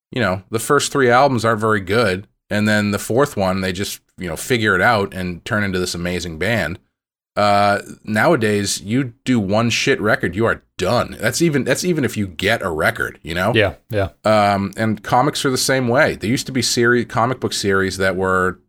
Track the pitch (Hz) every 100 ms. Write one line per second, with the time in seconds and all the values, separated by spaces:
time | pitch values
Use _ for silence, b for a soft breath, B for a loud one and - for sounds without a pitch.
0 | - 127 101 95 - 110 - 143 - 143
1 | 123 120 139 123 113 110 110 107 92 110
2 | 110 92 - _ - 104 107 107 104 101
3 | - 113 139 - 95 95 95 90 98 -
4 | _ - 90 78 - 123 107 92 107 110
5 | 98 92 90 85 - 107 101 92 90 87
6 | 87 90 87 78 92 113 78 87 _ _
7 | _ _ _ - 104 101 101 101 - -
8 | - 110 135 156 107 104 98 - 98 123
9 | 131 - - 123 95 104 117 107 - 135
10 | 101 120 101 92 110 80 _ - 92 117
11 | - - 113 117 165 143 117 143 180 156
12 | 117 110 98 85 95 117 92 78 98 113
13 | 64 - 76 82 98 117 98 - - 107
14 | 95 _ 107 107 101 101 98 - 110 107
15 | - 123 139 - 139 127 - 131 123 123
16 | 156 - 95 131 - 131 110 - 117 120
17 | 113 123 120 127 107 - 101 95 95 92
18 | 95 92 92 92 92 90